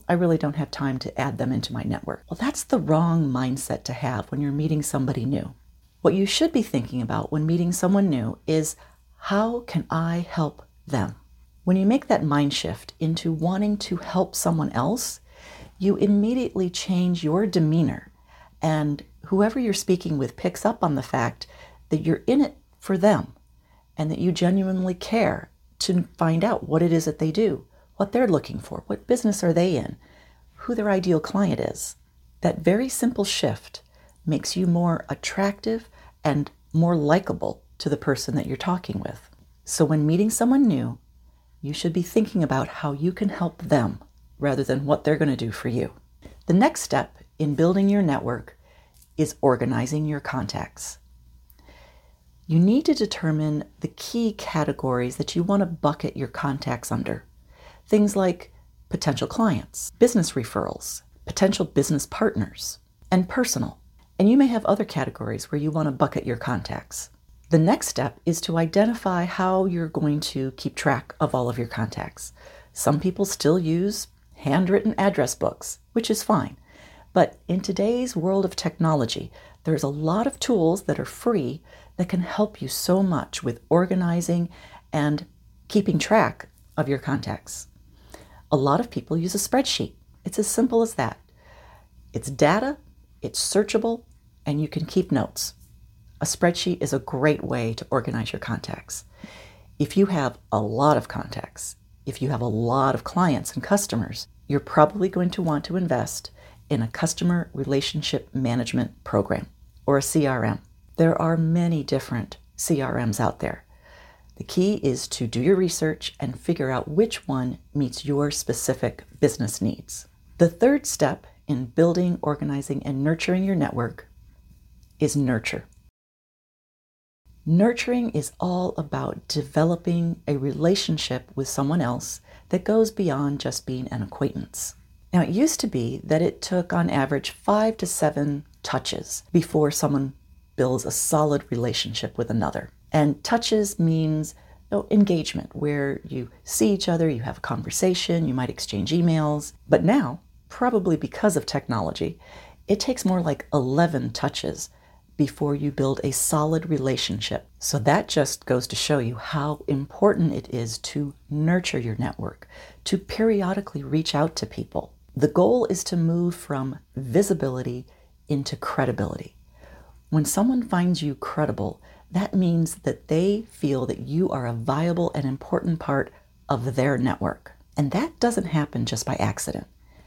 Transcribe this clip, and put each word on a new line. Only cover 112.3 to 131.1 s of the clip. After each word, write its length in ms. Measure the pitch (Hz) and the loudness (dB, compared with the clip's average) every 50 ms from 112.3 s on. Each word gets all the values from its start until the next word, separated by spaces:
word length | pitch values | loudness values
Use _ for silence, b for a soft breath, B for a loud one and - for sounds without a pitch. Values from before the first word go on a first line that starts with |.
| - - - _ _ | -12 -20 -20 _ _
C 260 | - - - 165 139 | -6 -2 0 0 0
R 220 | 131 131 - 131 120 | 0 -2 -2 -2 -2
Ms 160 | 113 101 - | -2 0 0
out 200 | 117 - - - | 0 0 0 -2
there. 260 | - - - - - _ b b b b b b b b b b b b b | -4 -6 -6 -8 -14 _ b b b b b b b b b b b b b
The 80 | - - | -14 -12
key 360 | - - 180 185 202 214 - | -4 0 2 2 2 2 2
is 260 | - 139 123 127 - - | 0 0 0 -2 -4 -6
to 180 | - - 123 | -6 -6 -4
do 120 | 113 - 120 | -4 -2 0
your 160 | 127 175 196 | 2 4 4
research 600 | 185 185 170 - - 160 156 156 - - - - - | 4 2 0 0 0 0 -2 -2 -4 -8 -12 -8 -8
and 200 | - 139 131 - | -6 -6 -8 -4
figure 320 | - - 165 165 135 131 | -2 -2 -2 0 0 -2
out 160 | 131 - - | -2 -4 -4
which 400 | - 151 180 226 226 - - - | -2 0 2 2 2 0 -6 -4
one 320 | - 135 127 127 127 120 - - - | -4 -2 -2 -2 -4 -6 -8 -10 -6
meets 320 | - 147 139 120 123 - - | -4 -2 -2 -2 -4 -6 -4
your 280 | 143 143 143 147 143 | -2 0 0 0 0
specific 720 | 143 - - - 123 - - - 127 - 127 113 - - - - - - | -2 -4 -4 -4 -4 -2 -2 -2 -2 -2 -2 -4 -4 -6 -16 -20 -2 2
business 420 | 147 139 - - 110 110 - - | 2 2 2 0 -4 -4 -4 -2
needs. 460 | 98 - - - - - - - - - _ _ _ - - - | -2 -2 -4 -4 -10 -14 -16 -16 -16 -18 _ _ _ -4 2 2
The 100 | 175 165 | 2 4
third 380 | 170 - 233 262 285 277 - | 4 4 4 4 4 2 0
step 400 | - - - 160 131 - - - - - _ _ | -4 -2 0 0 0 -2 -4 -10 -18 -20 _ _
in 180 | - 143 120 131 | -4 -4 -4 -4
building, 520 | 120 - 160 165 170 165 180 180 175 175 - | -2 2 4 4 4 4 2 0 0 -2 -2
organizing, 640 | - 151 147 147 156 147 139 139 139 - 139 139 | -2 -4 -4 -2 -4 -4 -4 -4 -4 -6 -6 -6
and 220 | - 147 135 135 139 | -4 -4 -2 0 0
nurturing 400 | 156 165 160 - - 180 185 190 | 0 0 0 0 0 0 0 0
your 120 | 196 190 | 0 0
network 520 | 165 139 - - 120 120 117 - - - - _ - - - - _ - - - - - _ _ - - - _ | 0 0 0 -2 -2 -4 -4 -6 -10 -18 -20 _ -20 -20 -20 -20 _ -20 -20 -20 -20 -20 _ _ -20 -20 -14 _
is 180 | - 151 139 - | -2 0 0 2
nurture. 520 | 147 139 127 123 110 - - - - - - _ _ _ _ _ _ _ _ _ _ _ _ _ _ _ _ _ _ _ _ _ _ _ _ _ _ _ _ _ _ _ - - _ - | 2 2 2 0 0 -2 -4 -6 -8 -10 -14 _ _ _ _ _ _ _ _ _ _ _ _ _ _ _ _ _ _ _ _ _ _ _ _ _ _ _ _ _ _ _ -20 -20 _ 0
Nurturing 640 | 156 165 180 208 240 240 233 - 247 247 247 240 - | 2 4 6 6 4 2 0 -2 -2 0 0 0 0
is 220 | - 151 143 - - - | -2 -4 -4 -6 -6 -4
all 340 | - 180 180 180 180 - - | -4 -2 0 0 -2 -2 -4
about 520 | - 151 147 139 135 135 - - - - | -6 -6 -6 -6 -6 -4 -6 -6 -8 -8
developing 920 | - - 151 139 135 - 156 160 170 170 170 - 180 170 170 170 170 165 - - | -6 -4 -4 -4 -2 0 2 2 2 2 0 -2 0 0 0 0 0 -2 -4 -4
a 100 | 147 147 | -2 -2
relationship 920 | 135 135 143 - 143 156 170 202 196 - - 160 151 - - | -2 -2 -2 -2 2 2 4 4 2 0 -2 -2 -2 -2 -4